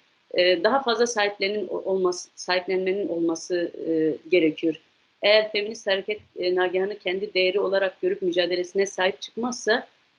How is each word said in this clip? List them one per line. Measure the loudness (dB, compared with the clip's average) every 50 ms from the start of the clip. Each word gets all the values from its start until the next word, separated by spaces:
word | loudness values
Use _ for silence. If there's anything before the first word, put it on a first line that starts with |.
| _ _ _ _ _ -4 0
E, | 2 4 4 4 4 4
daha | 2 2 2 2
fazla | 0 0 2 0 0
sahiplenin | 2 0 0 0 0 -2 -2 -2 -2 -2 -4 -4
o-, | -6 -6 -4
olması, | -2 0 2 2 0 0 -2 -8 -14 _
sahiplenmenin | -10 -4 -2 -2 -2 0 -2 -2 -2 0 0 -2 -2 -2 -4
olması, | -2 -2 0 0 -2 -2 -4 -4 -2 -2 -2 -4 -6 -6 -4 -2
e, | 0 2 2 0 0 -2 -2 0
gerekiyor. | 2 4 4 4 2 0 -2 -2 -2 -4 _ _ _ _ _ _ _ _
Eğer | 2 4 4 4 4 2
feminist | -2 -4 -4 -4 -6 -6 -2 -2
hareket, | -2 0 -2 -4 -6 -8 -10 _ -10 -4
e, | -2 0 2
Nagihan'ı | 2 2 2 0 0 -2 -2 -4 -6
kendi | -6 -4 -4 -4 -4 -2 0
değeri | 2 2 2 2 2
olarak | 0 2 2 2 0 0 -2 -2
görüp | -2 -2 0 0
mücadelesine | 0 0 0 2 0 0 0 -2 -4 -2 -2 0 0
sahip | 0 0 0 0 0 -2 -4
çıkmazsa, | -8 -12 -8 -6 -6 -6 -6 -4 0 0 0 0 -2 -6 _ _ _ _ _